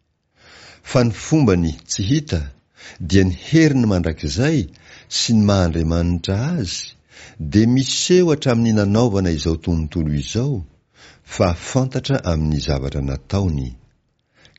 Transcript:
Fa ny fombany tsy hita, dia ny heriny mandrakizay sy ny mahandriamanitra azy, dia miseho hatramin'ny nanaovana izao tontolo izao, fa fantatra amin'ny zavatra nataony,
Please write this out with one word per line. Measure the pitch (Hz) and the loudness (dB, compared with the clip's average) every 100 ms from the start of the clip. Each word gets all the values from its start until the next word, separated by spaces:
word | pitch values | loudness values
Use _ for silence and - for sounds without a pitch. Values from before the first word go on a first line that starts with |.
| _ _ _ _ - - - - | _ _ _ _ -20 -20 -20 -20
Fa | - 131 | -2 0
ny | 120 | 0
fombany | 101 - 156 127 87 82 73 | -2 -2 2 4 2 0 -4
tsy | - - 98 | -10 -6 -2
hita, | 147 147 80 71 - _ _ - - | -2 -2 -4 -6 -12 _ _ -20 -14
dia | 82 95 | 0 2
ny | 95 | 2
heriny | 90 - 160 160 131 113 | 0 0 4 4 4 2
mandrakizay | 92 82 80 76 73 139 156 80 - - - _ | 2 0 -4 -6 -2 0 0 -4 -10 -20 -20 _
sy | - - | -6 0
ny | 113 | 2
mahandriamanitra | 101 98 87 80 80 82 87 87 - 98 135 | 4 4 2 0 0 0 0 -2 -2 -4 -2
azy, | 175 92 - - - _ - - - | -4 -6 -8 -12 -20 _ -20 -20 -12
dia | 78 90 113 | 0 2 4
miseho | 127 131 - - 180 175 | 2 0 -4 2 4 4
hatramin'ny | 147 139 117 117 107 | 0 0 2 2 2
nanaovana | 101 104 123 98 92 | 2 4 2 2 0
izao | 80 78 80 | 0 -2 -2
tontolo | - 85 78 87 78 | -2 -2 -2 -4 -2
izao, | 76 69 110 135 123 78 _ _ _ - _ | -4 -4 -4 -2 -4 -8 _ _ _ -20 _
fa | - - 98 | -18 0 0
fantatra | 85 - 131 131 131 - 135 | 0 -2 -2 -2 -4 -4 -2
amin'ny | - 80 78 76 | 0 -2 0 -2
zavatra | 71 69 67 76 | -2 -4 -4 -6
nataony, | 67 67 - 98 98 73 64 62 _ _ _ _ _ _ _ | -6 -6 -6 -4 -2 -4 -6 -12 _ _ _ _ _ _ _